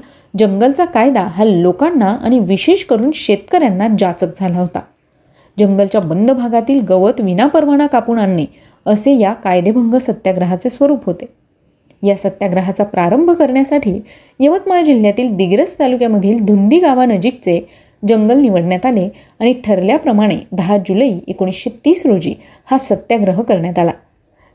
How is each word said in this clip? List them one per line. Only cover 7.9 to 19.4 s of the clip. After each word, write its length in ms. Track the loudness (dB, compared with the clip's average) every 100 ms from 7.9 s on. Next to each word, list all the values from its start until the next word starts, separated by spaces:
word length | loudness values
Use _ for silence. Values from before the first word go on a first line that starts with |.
| 0 0 0
आणणे 260 | 0 0 -4 _ _ _ -2
असे 320 | 0 2 2
या 160 | 2
कायदेभंग 640 | -2 -2 0 2 0 0 0
सत्याग्रहाचे 720 | -2 -4 -2 -2 -2 -2 -4
स्वरूप 360 | 0 0 0 -4
होते. 200 | -8 -10 _ _ _ _ _ _ _
या 120 | -2 -2
सत्याग्रहाचा 680 | -4 -4 -4 -2 -2 -4
प्रारंभ 480 | -4 -2 0 2 2
करण्यासाठी 680 | 2 0 0 0 0 -2 -4 -8 -20 _ -2
यवतमाळ 440 | 0 0 0 0
जिल्ह्यातील 520 | 2 2 2 0 -2 -2
दिग्रस 440 | 0 0 0 -2
तालुक्यामधील 640 | -2 0 0 0 0 0 2
धुंदी 340 | 2 4 4
गावानजीकचे 880 | 4 2 2 0 -2 -4 -2 -2 -4 _ _ _ 0
जंगल 320 | 2 2 2
निवडण्यात 460 | 2 2 0 -2 0
आले 240 | 0 -2 -8 _
आणि 140 | -4